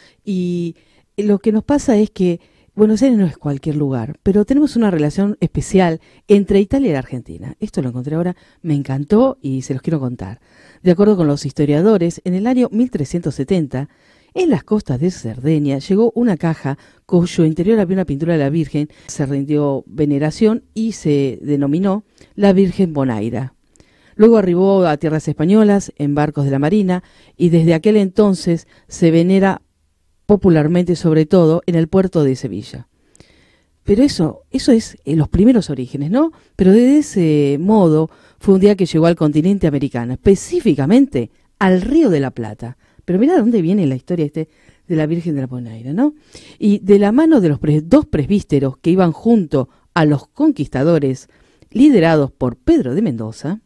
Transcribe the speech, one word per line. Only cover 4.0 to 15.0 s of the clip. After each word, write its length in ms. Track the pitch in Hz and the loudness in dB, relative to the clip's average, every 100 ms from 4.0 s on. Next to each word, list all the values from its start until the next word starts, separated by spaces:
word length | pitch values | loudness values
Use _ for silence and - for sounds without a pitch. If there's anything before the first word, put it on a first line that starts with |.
| 113 151 | -6 -6
pero 240 | - 196 208 | -2 0 2
tenemos 280 | 269 302 | 0 0
una 160 | 233 214 | 0 0
relación 460 | 170 147 147 202 208 | 0 -2 -2 -2 -2
especial 600 | 170 - - 190 180 160 - _ - | -4 -4 -2 0 2 -2 -10 _ 0
entre 320 | 202 196 196 | 2 2 0
Italia 280 | 202 277 262 | 0 0 0
y 40 | |
la 60 | 143 | -2
Argentina. 560 | 127 127 - 82 113 - | -4 -12 -14 -16 -16 -12
Esto 220 | 214 - | -10 -6
lo 80 | 127 | -6
encontré 240 | 123 127 | -8 -6
ahora, 220 | 156 175 185 _ _ | -4 -4 -6 _ _
me 120 | 170 | -4
encantó 600 | 143 139 135 143 208 269 - | -4 -4 -6 0 2 2 -2
y 200 | 139 131 | -6 -8
se 120 | - | -6
los 80 | 131 | -8
quiero 180 | - 160 | -4 -4
contar. 400 | 131 123 95 117 _ _ _ _ | -4 -8 -12 -14 _ _ _ _
De 100 | 180 | 0
acuerdo 240 | 170 208 202 | 2 2 2
con 100 | 156 | 0
los 180 | 143 | -2
historiadores, 800 | 143 - 143 147 196 208 170 - | -4 -2 0 2 2 2 0 -4
en 80 | 185 | -4
el 120 | 180 220 | -4 -2
año 220 | 254 240 | 0 0
mil 180 | 214 247 | -2 -4
trescientos 440 | 185 139 175 165 | -4 -6 -6 -6
setenta, 560 | - 135 190 147 127 147 _ _ _ _ | -6 -2 -2 -2 -6 -10 _ _ _ _
en 160 | - 359 | -4 0
las 140 | 185 | 0
costas 360 | - 214 - | -2 -4 -4
de 120 | 127 | -4